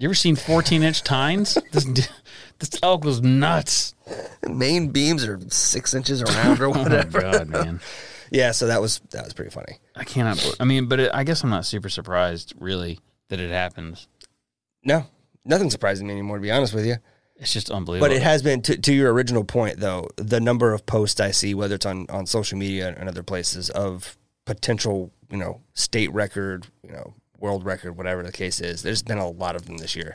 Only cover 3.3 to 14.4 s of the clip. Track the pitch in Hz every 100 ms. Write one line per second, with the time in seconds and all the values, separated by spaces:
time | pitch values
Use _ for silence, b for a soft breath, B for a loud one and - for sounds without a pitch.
3.3 | 131 147 165 - - - - B B B
4.3 | B - 127 131 175 156 139 147 165 113
5.3 | 95 92 - - - - 131 127 135 110
6.3 | 104 117 123 139 139 131 - 82 - 92
7.3 | 104 76 82 80 87 B B B B B
8.3 | 135 123 110 117 113 110 - - - 58
9.3 | - - - 50 - _ - - 131 113
10.3 | 87 73 - 123 135 123 139 127 127 139
11.3 | 156 131 98 95 107 95 92 87 90 90
12.3 | 85 - - 90 95 87 85 _ _ _
13.3 | 95 87 87 90 82 82 87 - _ -
14.3 | _